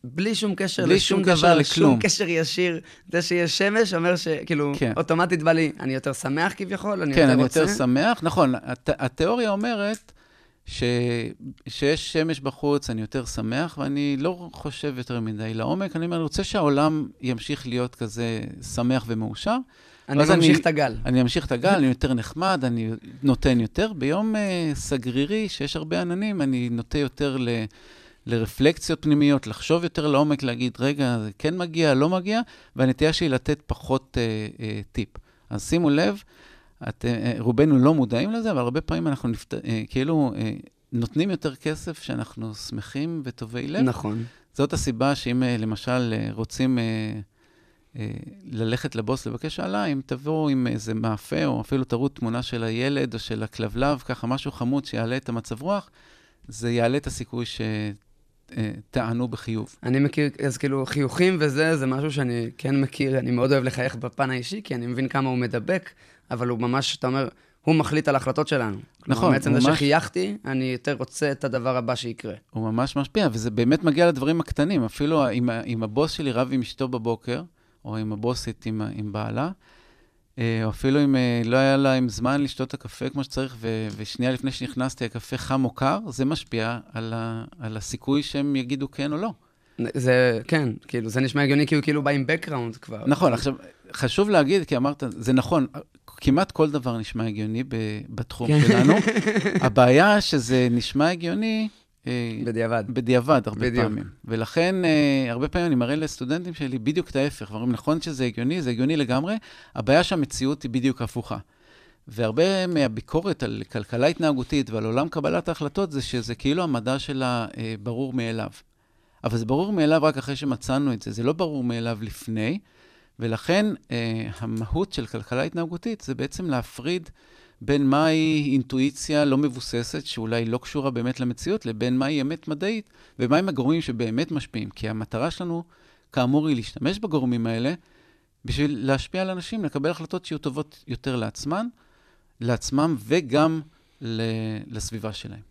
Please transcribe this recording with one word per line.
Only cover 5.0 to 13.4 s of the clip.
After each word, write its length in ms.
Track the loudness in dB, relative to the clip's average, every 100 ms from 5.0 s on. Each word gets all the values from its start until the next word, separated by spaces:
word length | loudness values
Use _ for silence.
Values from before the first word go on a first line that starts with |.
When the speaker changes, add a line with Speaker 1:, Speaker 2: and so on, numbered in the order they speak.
| 0 2 2 2
Speaker 1:
בא 100 | 4
לי, 200 | 4 2 0
אני 140 | -4
יותר 180 | -2 -2
שמח 400 | -4 -2 0 0 -2
כביכול, 460 | -8 -6 -4 -2
אני 120 | 2
Speaker 2:
כן, 60 | 6
Speaker 1:
יותר 120 | 6
Speaker 2:
אני 100 | 6
Speaker 1:
רוצה. 180 | 4 4
Speaker 2:
יותר 120 | 2
שמח. 460 | 2 2 4 2 2
נכון, 320 | 0 4 2
הת-, 360 | 2 -4 -6 -2 -2
התיאוריה 520 | -2 0 0 2 0
אומרת 600 | 0 -2 -2 -2 -4 -10 -20 _ _ _ _ -14
ש-, 160 | -4 0 2 0 0 -4 -8 -14 -14 -14
שיש 440 | -2 0 0 0
שמש 280 | 0 0 -2
בחוץ, 500 | -4 -2 0 0 0
אני 100 | -6
יותר 240 | -4 -6
שמח, 540 | -6 -6